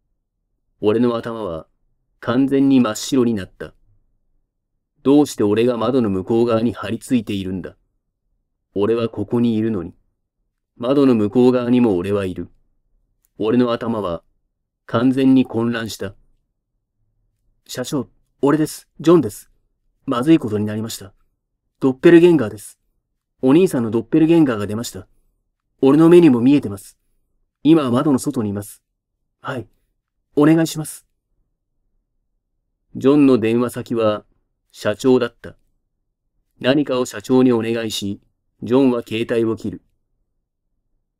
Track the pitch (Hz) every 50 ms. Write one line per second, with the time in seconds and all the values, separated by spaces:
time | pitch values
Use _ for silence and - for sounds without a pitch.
0 | _ _ _ _ _ _ _ _ _ _ _ _ _ _ _ _ - 104 107 113
1 | 123 120 117 113 117 120 113 113 107 90 82 80 - - _ _ _ _ _ _
2 | _ _ _ _ - 120 117 127 139 131 139 139 139 139 135 131 120 110 107 -
3 | - - 139 131 120 117 113 101 92 - _ _ 80 76 - _ _ _ _ _
4 | _ _ _ _ _ _ _ _ _ _ _ _ _ _ _ _ _ _ _ _
5 | _ 127 143 147 147 135 - - 110 104 104 110 117 123 123 113 110 117 131 131
6 | 117 104 98 95 92 - 117 117 120 117 113 110 117 117 104 - - 101 113 107
7 | - - 135 120 104 - 104 98 95 92 95 92 - - - _ _ _ _ _
8 | _ _ _ _ _ _ _ _ _ _ _ _ _ _ _ 95 101 104 113 117
9 | 117 117 - - 104 - - 120 120 117 113 107 110 113 110 92 85 90 - _
10 | _ _ _ _ _ _ _ _ _ _ _ _ _ _ _ _ 117 123 139 143
11 | 139 131 123 110 104 104 - 127 123 127 123 127 120 120 123 123 120 113 95 87
12 | 90 98 101 101 98 92 90 87 87 - _ _ _ _ _ _ _ _ _ _
13 | _ _ _ _ _ _ _ - 104 110 117 123 123 120 117 117 120 117 117 110
14 | 98 90 85 - - _ _ _ _ _ _ _ _ _ _ _ _ - - 117
15 | 123 131 127 135 135 131 131 131 123 - - 113 117 117 117 113 113 107 - -
16 | 104 98 - _ _ _ _ _ _ _ _ _ _ _ _ _ _ _ _ _
17 | _ _ _ _ _ _ _ _ _ _ _ _ _ - - 127 127 - - 135
18 | 113 - _ _ _ _ _ _ - 139 151 151 156 - - - - _ _ -
19 | 151 160 175 170 120 104 - - - _ _ _ _ _ _ _ _ _ _ _
20 | _ 135 131 120 123 156 165 151 - 113 107 104 107 107 107 110 110 117 - -
21 | 98 92 - _ _ _ _ _ _ _ _ _ _ _ _ _ 135 135 131 -
22 | - 175 170 165 170 180 170 147 117 104 107 101 - - - _ _ _ _ _
23 | _ _ _ _ _ _ _ _ - 131 139 170 190 175 - 131 113 110 107 117
24 | 113 - - 160 160 156 170 170 156 131 117 104 104 101 107 113 120 - - 90
25 | - _ _ _ _ _ _ _ _ _ _ _ _ _ _ _ - 135 139 151
26 | 165 165 175 175 170 156 123 117 117 131 147 139 - - 101 - - - _ _
27 | _ _ _ _ _ _ _ _ _ _ _ _ _ 143 165 160 139 123 120 127
28 | 147 156 135 120 - 156 131 127 107 104 101 104 101 - - _ _ _ _ _
29 | _ _ _ _ _ _ _ _ - - 135 123 107 - _ _ _ _ _ _
30 | _ _ _ _ _ _ _ 143 147 151 160 165 165 156 - 156 156 - - -
31 | _ _ _ _ _ _ _ _ _ _ _ _ _ _ _ _ _ _ _ _
32 | _ _ _ _ _ _ _ _ _ _ _ _ _ _ _ _ _ _ _ 123
33 | 110 131 143 147 143 135 127 113 104 110 117 120 123 120 - 127 113 - 120 113
34 | 110 107 107 104 - _ _ _ _ _ _ _ _ _ _ - - 107 107 -
35 | - 131 127 123 120 117 - _ - 85 - _ _ _ _ _ _ _ _ _
36 | _ _ _ _ _ _ _ _ _ _ _ _ - 127 139 151 139 139 131 127
37 | 127 - - 104 - - 131 127 127 127 120 113 110 113 117 117 117 110 107 -
38 | 104 101 101 - _ _ _ _ _ _ _ _ - 104 120 135 139 127 120 117
39 | 113 - 110 110 117 117 123 117 113 110 113 110 - 104 87 - - _ _ _
40 | _ _ _ _ _ _ _ _ _ _ _ _ _ _ _ _ _ _ _ _
41 | _ _ _